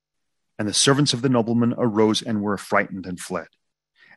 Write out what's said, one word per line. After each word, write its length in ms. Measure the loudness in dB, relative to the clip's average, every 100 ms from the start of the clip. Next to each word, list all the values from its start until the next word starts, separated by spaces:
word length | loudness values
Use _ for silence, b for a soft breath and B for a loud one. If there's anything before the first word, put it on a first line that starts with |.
| _ _ _ _ _ -8
And 80 | -4
the 80 |
servants 380 | 0 4 4 2
of 100 | 0
the 60 | 2
nobleman 460 | 2 2 2 0 0
arose 440 | 0 2 2 2
and 200 | -2 -4
were 140 | -2 -4
frightened 500 | -2 -2 -2 -6 -10
and 140 | -10
fled. 280 | -8 -8 -8 _ _ _ _ b b